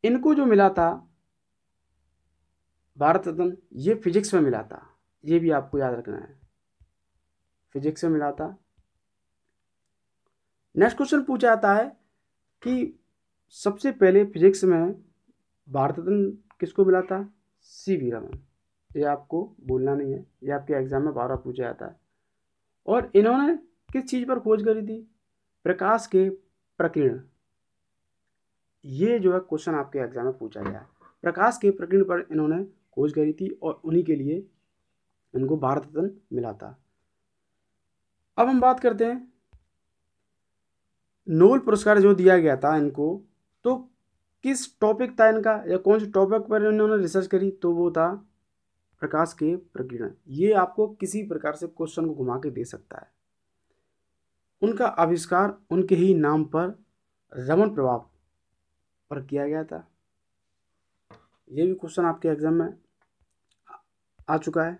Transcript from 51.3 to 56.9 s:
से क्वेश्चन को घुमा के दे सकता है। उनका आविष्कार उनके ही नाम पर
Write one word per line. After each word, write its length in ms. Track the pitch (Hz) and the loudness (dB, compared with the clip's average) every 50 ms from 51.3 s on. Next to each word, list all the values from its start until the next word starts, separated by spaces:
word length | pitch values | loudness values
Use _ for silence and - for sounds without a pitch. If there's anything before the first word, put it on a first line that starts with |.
| 170 156 - 151 147 | -10 -6 -6 -8 -8
से 100 | - 175 | -8 -12
क्वेश्चन 400 | 160 _ - 160 156 - 165 160 | -14 _ -10 -10 -8 -6 -6 -6
को 80 | 160 147 | -4 -4
घुमा 220 | 139 127 123 123 | -6 -6 -4 -4
के 140 | 131 143 147 | -6 -6 -8
दे 140 | 120 120 117 | -8 -8 -10
सकता 360 | - - - _ _ - - | -10 -12 -20 _ _ -20 -20
है। 100 | - _ _ _ _ _ _ _ _ _ _ _ _ _ _ _ _ _ _ _ _ _ _ _ _ _ _ _ _ _ _ _ | -20 _ _ _ _ _ _ _ _ _ _ _ _ _ _ _ _ _ _ _ _ _ _ _ _ _ _ _ _ _ _ _
उनका 240 | 202 220 220 202 247 | -2 -2 0 -2 -2
आविष्कार 720 | 233 - - 165 165 175 170 - - 180 180 202 202 202 - _ _ | -2 0 0 0 0 0 -4 -4 -2 0 0 0 0 -4 -10 _ _
उनके 240 | 165 185 185 185 190 | -2 -2 0 2 2
ही 200 | 165 180 190 190 | 2 4 4 4
नाम 300 | 165 151 147 151 156 156 | 4 2 2 2 0 -2
पर 280 | - - 160 175 185 220 - _ _ | 0 -2 -2 -2 -2 -6 -12 _ _